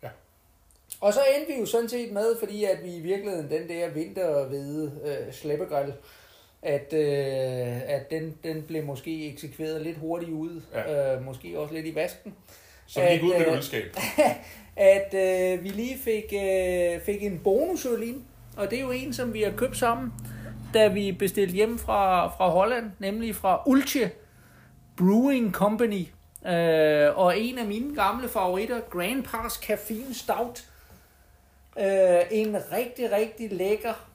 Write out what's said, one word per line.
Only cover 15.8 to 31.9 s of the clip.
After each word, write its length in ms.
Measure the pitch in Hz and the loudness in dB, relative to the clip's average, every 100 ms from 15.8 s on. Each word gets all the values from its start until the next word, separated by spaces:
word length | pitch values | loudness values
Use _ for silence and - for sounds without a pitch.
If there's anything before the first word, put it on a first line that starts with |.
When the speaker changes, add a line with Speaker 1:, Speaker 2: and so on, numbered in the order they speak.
| 247 262 | -6 -4
Speaker 2:
fik, 360 | - 214 214 | -2 -2 -2
øh, 680 | 202 196 190 185 180 175 170 | -4 0 2 2 2 0 0
fik 220 | 170 202 | -4 -4
en 160 | 202 175 | -4 0
bonusøl 600 | 202 202 330 359 262 226 | 2 4 2 -2 -2 -2
ind, 180 | 233 262 - - - - | -4 -10 -14 -20 -20 -6
og 120 | 196 | -4
det 60 | 233 | -2
er 40 | |
jo 100 | 262 | -4
en, 220 | 254 262 | -4 -6
som 200 | 240 247 | -6 -4
vi 80 | 220 | -2
har 100 | 208 | -2
købt 260 | 208 262 254 | 0 -2 0
sammen, 360 | 240 233 254 - - - - - - | 0 0 -4 -10 -12 -12 -12 -14 -2
da 140 | 220 214 | 4 6
vi 240 | 190 196 | 4 -2
bestilte 420 | 185 196 196 196 180 | -2 -2 0 0 2
hjem 220 | 220 233 | 0 0
fra, 480 | - 214 196 185 175 | 0 2 4 4 2
fra 220 | - 185 | 2 2
Holland, 420 | 170 208 247 226 185 | 4 4 2 -4 -6
nemlig 360 | 196 214 226 190 | -6 -4 -4 -2
fra 280 | 196 175 - | 2 2 6
Ultje 460 | 269 269 285 196 - - _ - - - - - - | 4 4 0 0 -4 -20 _ -20 -20 -20 -20 -20 2
Brewing 540 | 180 208 262 269 226 | 6 6 6 4 2
Company, 540 | 180 202 220 233 202 170 - _ - - | 2 2 2 0 0 -6 -12 _ -14 -2
øh, 680 | 175 170 160 151 151 147 147 | 2 4 6 6 6 4 6
og 220 | 180 180 | 4 4
en 180 | 233 254 | -2 -4
af 80 | 220 | -4
mine 300 | 208 277 294 | -4 -4 0
gamle 340 | 214 233 254 | 0 0 -4
favoritter, 500 | 220 185 185 220 240 220 | -2 0 0 -2 -4 -6
Grand 340 | 180 175 262 | -4 -4 -4
Pass 320 | - 233 226 - | -4 -6 -6 -8
Caffeine 580 | - 208 - 220 269 | -4 -4 -4 -8 -8
Stout. 520 | 247 - 214 240 - - - - - _ _ _ _ _ _ _ - | -12 -4 -2 -2 -6 -18 -20 -20 -20 _ _ _ _ _ _ _ -2
Øh, 400 | 196 | 0